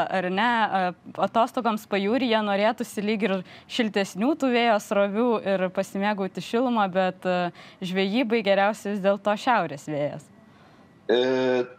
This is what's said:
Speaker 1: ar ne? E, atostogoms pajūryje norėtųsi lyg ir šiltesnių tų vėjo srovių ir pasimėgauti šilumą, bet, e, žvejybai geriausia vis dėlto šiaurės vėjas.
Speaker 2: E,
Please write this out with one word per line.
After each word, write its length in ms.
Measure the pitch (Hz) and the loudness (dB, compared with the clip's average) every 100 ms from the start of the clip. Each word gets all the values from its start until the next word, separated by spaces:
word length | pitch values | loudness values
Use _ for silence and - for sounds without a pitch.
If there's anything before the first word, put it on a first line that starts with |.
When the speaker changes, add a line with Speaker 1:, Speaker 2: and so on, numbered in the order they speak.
| - | 2
Speaker 1:
ar 240 | 190 180 | 0 -2
ne? 160 | 185 240 | 0 2
E, 640 | 233 208 190 180 180 - - 190 | 2 2 0 -2 -4 -10 -10 -2
atostogoms 560 | 226 233 262 226 214 - | 0 0 0 -2 -2 -2
pajūryje 540 | 196 196 226 233 220 | -2 0 0 2 0
norėtųsi 640 | 208 196 214 220 233 220 208 | 0 2 0 0 -6 -4 -2
lyg 220 | 220 208 | 0 0
ir 100 | 190 - - - | -2 -6 -16 -6
šiltesnių 680 | - 220 208 190 185 247 | -2 0 0 -2 -2 -2
tų 160 | 330 269 | 0 2
vėjo 300 | 240 233 208 | 2 4 2
srovių 480 | - 202 202 202 247 220 | 2 0 2 2 0 0
ir 240 | 196 190 185 | 0 0 0
pasimėgauti 720 | 190 190 196 208 202 190 190 | -2 -4 -2 -2 -2 -4 -6
šilumą, 460 | - 233 262 226 196 | -4 -2 0 0 0
bet, 380 | 185 185 180 185 | 2 0 0 -2
e, 240 | 180 175 - - - | 0 -2 -6 -18 -10
žvejybai 580 | 185 185 196 226 226 233 | -4 -2 0 0 0 0
geriausia 540 | 196 196 202 220 202 208 | 2 4 2 0 -4 -2
vis 80 | |
dėlto 320 | 196 202 202 208 | 0 0 0 0
šiaurės 480 | 262 226 165 143 - | 2 2 0 -6 -6
vėjas. 400 | 147 147 156 - - - - - - - - - | -2 -2 -6 -14 -20 -20 -20 -20 -20 -20 -8 0
Speaker 2:
E, 560 | 120 127 131 127 123 123 | 2 4 2 2 2 -2